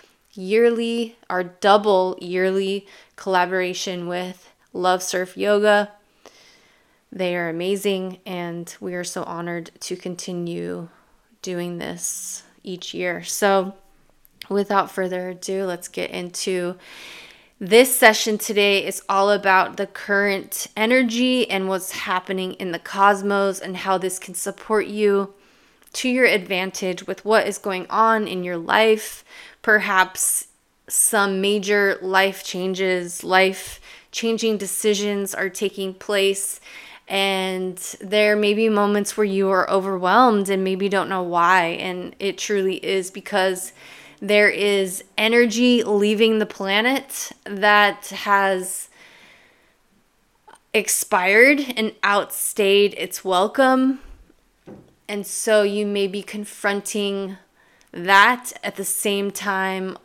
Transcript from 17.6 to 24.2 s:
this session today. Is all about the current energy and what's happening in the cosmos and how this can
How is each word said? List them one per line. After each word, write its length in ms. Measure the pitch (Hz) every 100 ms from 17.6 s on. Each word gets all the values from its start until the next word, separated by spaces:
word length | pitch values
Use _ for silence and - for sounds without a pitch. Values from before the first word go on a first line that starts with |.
this 320 | 185 226 262
session 440 | - 233 214 220 208
today. 480 | - 208 202 196 160
Is 160 | - -
all 240 | 196 202
about 460 | 202 196 185 175 -
the 100 | 196
current 800 | - - 202 202 196 - - - 202
energy 760 | 220 262 240 233 254 254 -
and 180 | 190 190
what's 240 | 190 180
happening 600 | - 208 185 - 190 185
in 180 | - 185
the 60 | 170
cosmos 800 | - 196 202 196 202 202 196 190
and 160 | - 185
how 220 | 196 185
this 200 | 185
can 160 | 185